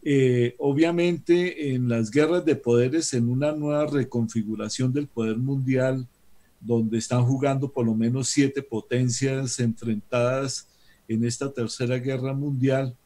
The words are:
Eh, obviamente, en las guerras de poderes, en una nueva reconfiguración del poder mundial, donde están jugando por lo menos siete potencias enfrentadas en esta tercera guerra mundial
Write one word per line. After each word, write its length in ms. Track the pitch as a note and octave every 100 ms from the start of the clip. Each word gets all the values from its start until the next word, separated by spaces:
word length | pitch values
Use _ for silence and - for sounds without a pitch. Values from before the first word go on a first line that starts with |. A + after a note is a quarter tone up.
Eh, 540 | - C#3 C3 B2 A#2+ -
obviamente, 1120 | C#3+ C#3+ E3 E3+ F3 E3+ - F3 F3+ - D3 B2+
en 140 | B2
las 200 | A#2 A2
guerras 360 | C3+ D3+ F3 D#3+
de 100 | C#3+
poderes, 580 | - A#2+ B2+ D#3 D#3+
en 140 | B2+ A#2
una 240 | B2+ D3
nueva 340 | D3+ D3 D3 D3+
reconfiguración 1080 | C#3+ B2+ B2 A2+ A2+ G#2+ A2 A2 - C3
del 140 | C3 C#3+
poder 300 | - A2+ A2
mundial, 720 | B2+ C#3 C3 C3 C3 C3 B2 _ _ - _ _
donde 360 | G#2+ A#2 A2+ A2+
están 260 | - B2 B2
jugando 440 | C3+ C#3 C3+ C#3
por 160 | C3+ A#2
lo 80 |
menos 360 | A2 A2+ B2+ B2+
siete 340 | - C#3 C#3
potencias 960 | C#3 A2 - B2 B2+ A2 C3+ C3+ C3+ -
enfrentadas 1080 | A#2+ A2 A#2 A2 - B2 A#2+ C3 C3+ - - _ - _ _
en 160 | A2+
esta 300 | A#2 A#2 C#3
tercera 460 | C#3 A2+ - A#2+ B2+
guerra 340 | B2+ C3+ C3
mundial 640 | C3+ D3 C3+ C3+ C3+ C3+ B2